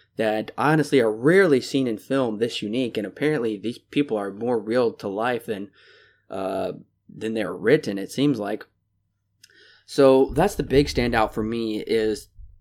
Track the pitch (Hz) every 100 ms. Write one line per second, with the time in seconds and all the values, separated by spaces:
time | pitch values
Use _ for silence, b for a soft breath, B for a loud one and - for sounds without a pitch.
0 | b - 110 107 107 - 127 156 147 139
1 | 113 107 139 185 190 135 - 139 131 107
2 | - 135 123 107 117 - 107 113 127 113
3 | 101 - 143 151 117 104 104 120 _ 143
4 | 143 110 101 98 117 120 104 120 117 101
5 | 107 98 117 120 - 101 101 b b b
6 | b b b 98 95 95 92 87 - _
7 | _ - 110 110 98 - 104 156 135 98
8 | 95 - 143 120 101 107 - _ _ _
9 | _ _ _ _ - b b b b -
10 | 135 131 135 117 190 - 135 131 147 -
11 | 120 117 107 - 107 117 113 107 - 113
12 | 107 107 - - - -